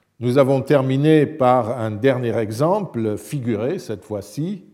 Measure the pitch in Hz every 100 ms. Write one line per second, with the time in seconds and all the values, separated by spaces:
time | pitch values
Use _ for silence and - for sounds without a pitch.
0 | _ - 120 131 131 135 120 143 131 135
1 | 151 156 147 - 123 127 110 127 110 104
2 | 135 123 120 110 107 110 156 208 190 120
3 | 110 104 - 147 120 104 123 190 - 104
4 | - 101 - - 170 202 -